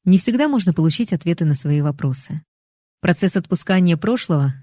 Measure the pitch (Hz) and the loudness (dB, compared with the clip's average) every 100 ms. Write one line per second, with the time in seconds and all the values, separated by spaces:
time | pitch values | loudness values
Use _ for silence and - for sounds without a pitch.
0 | - 185 - 247 302 269 180 165 160 - | 2 4 4 0 0 0 0 2 0 0
1 | 233 170 170 170 160 143 147 147 147 143 | -2 -2 -2 0 0 0 0 0 0 -2
2 | 139 131 - 156 - _ _ _ _ _ | -4 -4 -8 -10 -12 _ _ _ _ _
3 | - 175 190 190 - 180 - 185 180 160 | -2 0 0 -2 -4 -4 0 2 2 2
4 | 214 247 - 156 139 131 | 0 -2 0 0 0 -4